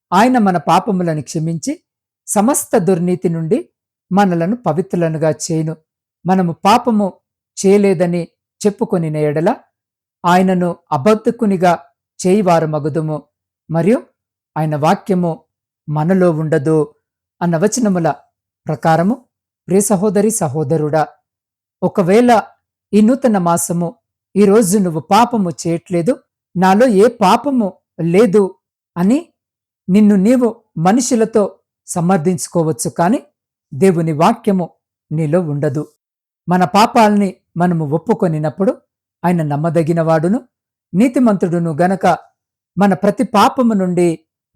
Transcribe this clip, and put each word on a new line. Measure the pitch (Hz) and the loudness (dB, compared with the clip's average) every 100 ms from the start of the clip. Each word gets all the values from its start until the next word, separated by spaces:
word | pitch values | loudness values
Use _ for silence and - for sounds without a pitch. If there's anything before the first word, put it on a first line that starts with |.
| - | -2
ఆయన | 175 240 254 | 2 2 2
మన | 202 180 | 2 0
పాపములను | 170 170 196 185 175 151 | 0 0 0 -4 -2 -4
క్షమించి | - 165 160 165 254 330 _ _ _ _ - | -6 -6 -4 -6 -6 -10 _ _ _ _ -6
సమస్త | 208 220 302 - 233 | -2 0 -2 -2 -2
దుర్నీతి | 175 175 180 180 180 | 0 0 0 -2 -2
నుండి | 165 160 247 - _ _ _ - | -4 -2 -4 -4 _ _ _ -4
మనలను | 185 196 170 170 240 | 0 0 0 -2 -4
పవిత్రులనుగా | 175 151 185 180 165 156 156 | -4 -4 -4 -2 -2 -2 -2
చేయును. | 151 - 160 156 156 _ _ _ _ 175 | -2 -4 -4 -4 -8 _ _ _ _ -2
మనము | 190 175 | 0 0
పాపము | 160 196 240 247 208 196 - _ _ _ - 190 | -2 0 0 0 -2 -2 -6 _ _ _ -4 2
చేయలేదని | 202 196 170 175 175 170 _ _ - 208 | 4 2 0 -2 -4 -8 _ _ -6 -4
చెప్పుకొనిన | 202 226 185 160 151 | -4 -4 -2 -2 -2
ఎడల | 151 151 175 269 _ _ _ _ _ _ 175 | -2 0 -2 -2 _ _ _ _ _ _ 0
ఆయనను | 180 190 185 175 175 - | 2 2 0 -2 -6 -6
అబద్ధకునిగా | 147 202 214 - - 214 190 180 170 - _ _ - 185 | -2 0 0 -2 -2 -2 0 0 0 -6 _ _ -6 0
చేయువారమగుదుము, | 202 185 165 160 151 151 143 156 151 - _ _ _ - | 0 2 2 0 -4 -6 -6 -6 -8 -12 _ _ _ -6
మరియు | 160 170 277 - _ _ _ _ 156 | -2 0 0 -2 _ _ _ _ -6
ఆయన | 156 151 | -4 -2
వాక్యము | 156 196 - 180 175 160 _ _ _ _ - | 0 -2 -2 -2 -2 -6 _ _ _ _ -8
మనలో | 151 160 190 180 | -4 0 2 2
ఉండదు | 156 156 160 143 156 147 _ _ _ _ - | 0 -2 -2 0 0 -2 _ _ _ _ -6
అన్న | 175 165 | -4 0
వచనముల | 208 240 214 180 160 - _ _ _ _ - | -2 0 -2 0 -2 -4 _ _ _ _ -10
ప్రకారము, | 151 170 160 180 247 _ _ _ _ - | -4 0 2 0 -2 _ _ _ _ -2
ప్రియ | 185 | -2
సహోదరి, | 202 190 214 202 214 | 0 0 0 0 0
సహోదరుడా, | 214 156 147 139 160 151 156 147 _ _ _ _ _ _ - | -2 -4 -4 -2 -2 0 -2 -2 _ _ _ _ _ _ -6
ఒకవేళ | 180 - 170 208 247 220 - _ _ _ - | -4 -2 2 4 4 2 0 _ _ _ -2
ఈ | 208 | 2
నూతన | 214 262 254 202 | 4 2 0 0
మాసము, | 170 170 - 175 175 - _ _ _ 190 | 0 -2 -2 -4 -6 -8 _ _ _ 2
ఈ | 202 | 4
రోజు | 214 190 208 | 4 2 0
నువ్వు | 180 160 | 0 -4
పాపము | - 202 233 240 180 | 0 2 2 0 -4
చేయట్లేదు, | - 170 165 - 175 170 285 _ _ _ 175 | -6 -6 -6 -4 -4 -2 -4 _ _ _ 0
నాలో | 185 196 262 | 2 4 4
ఏ | 190 233 | 4 2
పాపము | 240 190 233 285 254 202 - _ - | 2 2 2 0 -2 -2 -6 _ -6
లేదు | 165 180 240 208 190 - _ _ _ 170 | 0 2 4 2 0 -4 _ _ _ -2
అని | 185 277 - _ _ _ _ _ - | 0 0 -4 _ _ _ _ _ -2
నిన్ను | 196 208 208 | 2 4 4
నీవు | 196 254 240 - _ 160 | 2 2 0 -4 _ -4
మనుషులతో | 175 240 240 233 220 - - - _ _ - | 0 0 0 0 0 0 -2 -6 _ _ -12
సమర్థించుకోవచ్చు, | 180 170 190 156 175 - 175 160 156 165 | -4 0 0 0 -4 -4 -4 -2 -4 -6
కాని | - 175 277 - _ _ _ _ | -2 -2 -2 -6 _ _ _ _
దేవుని | 135 190 170 165 | -2 0 2 -2
వాక్యము | 147 180 233 - 190 165 _ _ _ - | 0 0 0 -2 -2 -4 _ _ _ -10
నీలో | 156 151 175 | -6 -2 -2
ఉండదు. | 160 143 151 147 151 _ _ _ _ _ - | -2 -4 -4 -4 -8 _ _ _ _ _ -4
మన | 180 185 | 0 0
పాపాల్ని | 202 233 240 214 208 196 - _ 165 | 2 2 4 2 2 0 -4 _ -2
మనము | 180 170 151 | 0 0 -2
ఒప్పుకొనినప్పుడు | 160 - 220 185 156 151 - 202 311 _ _ _ _ 180 | -4 -2 -2 0 -2 -4 -2 -2 -4 _ _ _ _ -2
ఆయన | 175 | 0
నమ్మదగినవాడును | 151 143 170 165 156 165 160 160 170 240 - _ _ _ _ | -2 -2 -2 0 0 0 0 0 0 -2 -6 _ _ _ _
నీతిమంతుడును | 175 262 285 240 196 185 170 170 151 | 0 0 2 0 0 -2 -2 -4 -2
గనక | 180 190 190 160 - _ _ _ _ - | -2 0 0 -2 -4 _ _ _ _ -2
మన | 202 | 0
ప్రతి | 185 202 - | 2 0 -2
పాపము | 233 202 247 269 233 | -2 2 2 2 0
నుండి | 208 185 175 175 160 _ _ _ | 0 -2 0 0 -2 _ _ _